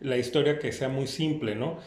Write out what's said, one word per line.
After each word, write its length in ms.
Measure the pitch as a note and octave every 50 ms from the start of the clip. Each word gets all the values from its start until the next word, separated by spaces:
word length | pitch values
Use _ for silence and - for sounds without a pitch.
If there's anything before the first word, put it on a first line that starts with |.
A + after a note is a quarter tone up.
la 160 | - C3 B2
historia 420 | B2 A#2+ B2 - D3+ C#3+ D3 D3 D3+
que 140 | - A#2+
sea 160 | - - C3+ C3
muy 180 | C3+ C3+ C3+
simple, 500 | B2+ - - D#3+ D#3 D3 D3+ - G#2+ G#2
¿no? 200 | A2 B2+ D#3+ E3 - -